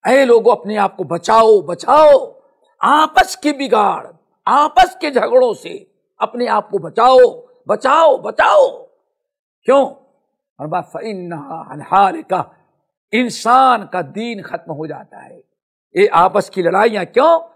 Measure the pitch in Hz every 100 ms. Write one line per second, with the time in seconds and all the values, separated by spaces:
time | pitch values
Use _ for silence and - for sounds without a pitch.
0 | - 269 269 233 226 214 196 214 196 -
1 | 160 170 - 220 226 208 147 - - 294
2 | 302 285 - - _ _ _ _ 196 294
3 | 311 339 370 - 302 277 269 214 202 165
4 | - _ _ _ - 254 302 349 359 -
5 | 302 262 226 247 247 202 - - _ _
6 | _ _ 214 240 240 208 208 202 170 -
7 | 247 262 247 - - _ - 208 269 302
8 | 330 - 208 214 311 622 269 - - _
9 | _ _ _ _ _ _ - 269 226 -
10 | _ _ _ _ _ _ 147 175 - -
11 | 226 196 175 170 277 165 - 156 - 190
12 | 196 330 - 185 - _ _ _ _ _
13 | _ 220 247 - 226 254 262 233 190 185
14 | 151 190 233 214 170 170 - 147 156 143
15 | - - - - _ _ _ _ _ -
16 | 202 165 185 202 185 - 170 185 226 208
17 | 175 - 311 330 330